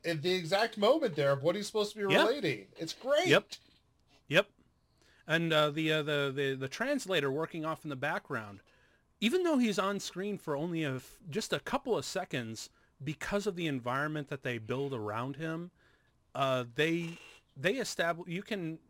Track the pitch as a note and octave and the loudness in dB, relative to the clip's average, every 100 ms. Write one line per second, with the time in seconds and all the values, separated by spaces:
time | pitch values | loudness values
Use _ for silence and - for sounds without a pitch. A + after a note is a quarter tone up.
0 | E3 E3 E3+ F#3 D#3+ G3 A3 G#3+ G#3 D#4 | -2 0 2 0 2 0 0 4 4 6
1 | C4 D3+ C#3 C#3 D3+ G3+ G3+ G#3+ G#3 A3 | 2 2 2 4 2 0 -2 -2 -2 -2
2 | G3+ F#3+ E4 C#4+ G#3 - - - E3 - | 2 6 6 4 0 -2 -8 -8 -8 -6
3 | B3 D4 F4+ E3+ - - _ _ _ _ | 0 2 6 4 4 -8 _ _ _ _
4 | _ _ - D3 G#3 _ _ _ _ _ | _ _ 2 2 2 _ _ _ _ _
5 | _ _ - E3 E3 D#3 D3+ D3 D#3 D#3 | _ _ -2 0 4 4 4 2 0 0
6 | D3+ D3 C#3+ C3+ C#3 C3+ C3+ - B3 C#4+ | 2 0 0 0 -2 -2 -6 -4 -2 -2
7 | F#3 F3 C#3 C#3 D#3+ E3+ D#3 D3+ D#3 C3+ | 0 0 2 0 -4 -4 -4 -6 -6 -4
8 | C#3+ F#3+ - B2+ G#2 G2 - _ _ _ | -4 -4 -4 -6 -6 -14 -20 _ _ _
9 | _ _ A3 F#4 F4 C#4+ A#3 G3+ F#3+ G3+ | _ _ 2 2 4 4 4 2 0 -2
10 | - F3 G3+ G3+ - C#3+ F3 E3 D3+ C3 | -6 -6 -4 -4 -4 -2 -2 -2 -2 -4
11 | - - E3+ D#3+ - D#3 - C4+ C4 F#3 | -8 -16 -8 -6 -2 -4 -2 -4 0 -2
12 | - F#3 F#3 C#3 A2+ A2 - _ _ _ | 0 -6 -4 -4 -6 -8 -12 _ _ _
13 | C#3 D#3 - G3+ G3+ F3 E3 C3+ A#2+ C3 | -10 -6 -2 -2 -2 -2 -2 -2 0 0
14 | D3+ D3+ C#3 C#3+ C3 A#2+ G#2+ B2+ C#3 B2+ | 0 -4 -6 -6 -4 -4 -4 -2 -2 -4
15 | G#2 G#2+ C3 C#3 D#3+ D#3+ F3 - _ _ | -4 -4 -4 -4 -6 -6 -8 -16 _ _
16 | _ _ _ B2+ C3+ B2+ A#2+ A#2+ D#3 E3+ | _ _ _ -2 0 0 -2 0 2 0
17 | E3 E3+ - - _ - D#3+ B3+ G#3 - | -4 -10 -18 -20 _ -2 0 0 -2 0
18 | E3+ E3 F3+ E3+ - G3+ D#3+ D#3+ _ | 0 -2 -6 -8 -6 -6 -6 -8 _